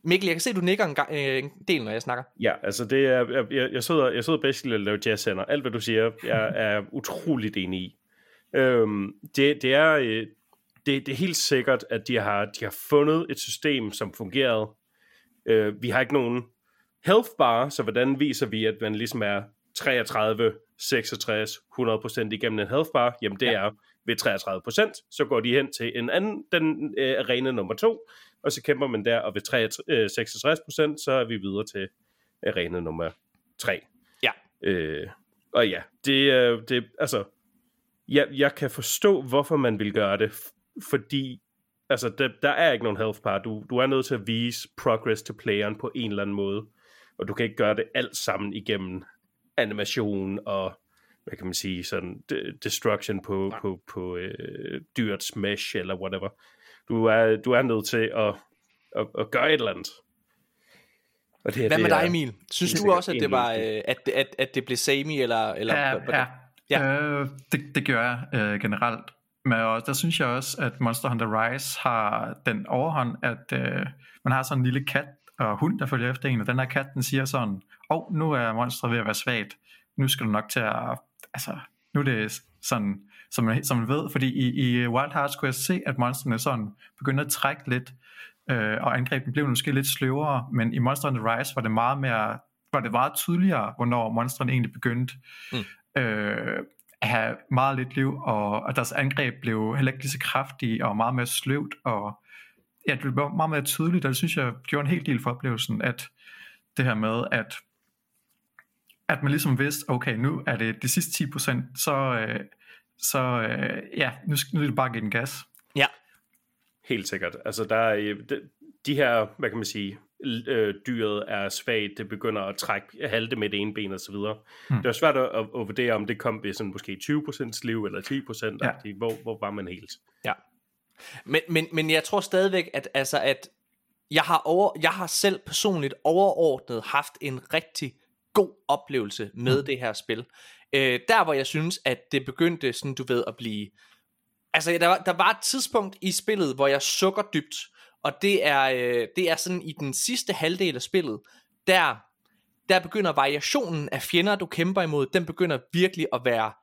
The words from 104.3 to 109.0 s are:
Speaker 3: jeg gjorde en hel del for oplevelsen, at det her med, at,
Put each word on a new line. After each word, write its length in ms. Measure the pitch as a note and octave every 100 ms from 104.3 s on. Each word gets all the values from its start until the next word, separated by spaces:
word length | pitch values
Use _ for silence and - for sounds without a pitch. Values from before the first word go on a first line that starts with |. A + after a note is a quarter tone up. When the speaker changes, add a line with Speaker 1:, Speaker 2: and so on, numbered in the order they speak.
| D#3+
Speaker 3:
jeg 160 | B2+ A2+
gjorde 220 | - D3 C#3+
en 80 | F3
hel 100 | D3
del 160 | B2
for 80 | B2
oplevelsen, 520 | B2 C3 A2+ - A2
at 260 | B2+ A#2+ - _ - - - _ _ -
det 80 | B2+
her 80 |
med, 300 | A2 A2 A2+ -
at, 240 | B2 G#2+ - _ _ _ _ _ _ _ _ _ - _ _ _ _